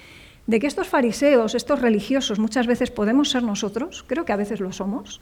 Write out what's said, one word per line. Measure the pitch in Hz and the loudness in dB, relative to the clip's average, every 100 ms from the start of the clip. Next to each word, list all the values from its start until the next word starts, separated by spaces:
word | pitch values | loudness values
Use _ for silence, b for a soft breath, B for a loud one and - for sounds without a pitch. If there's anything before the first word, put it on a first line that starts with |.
| B B B B - | B B B B -2
de | 220 | 0
que | 285 | 0
estos | 339 359 | -2 0
fariseos, | 311 240 - 285 254 220 240 | 2 2 2 4 4 4 -2
estos | - 285 | -2 0
religiosos, | 240 208 - 269 254 202 | 2 2 0 -2 0 -2
muchas | 220 262 240 | 0 0 2
veces | 240 247 | 2 0
podemos | 233 208 262 294 | 0 2 4 2
ser | 254 | 2
nosotros, | 233 196 202 220 320 - - | 0 -2 -4 -4 -8 -10 -6
creo | 269 311 | -4 -2
que | |
a | 202 | -2
veces | 208 208 | -2 -4
lo | 190 | -6
somos. | 196 196 226 - - | -6 -4 -6 -8 -20